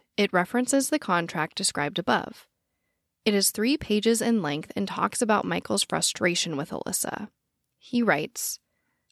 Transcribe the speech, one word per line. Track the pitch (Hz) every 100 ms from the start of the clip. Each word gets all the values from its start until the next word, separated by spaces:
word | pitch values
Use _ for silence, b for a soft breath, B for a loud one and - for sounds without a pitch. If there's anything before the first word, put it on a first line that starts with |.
| _ -
It | 202
references | 180 180 240 254 277 262
the | 302
contract | - 175 170 175 156 -
described | - - 147 -
above. | - 226 - - - _ _ _ _ _ _ _
It | -
is | 202 196
three | - 226 302
pages | - 214 220 233
in | 233 233
length | 151 143 - -
and | 196
talks | - 196 -
about | 220 208 180
Michael's | 175 - -
frustration | - 160 - - 180 170 175 147
with | 156
Alyssa." | - - - - - 208 _ _ _ _ _
He | - 240
writes, | 226 151 - - - - _ _ _ _ _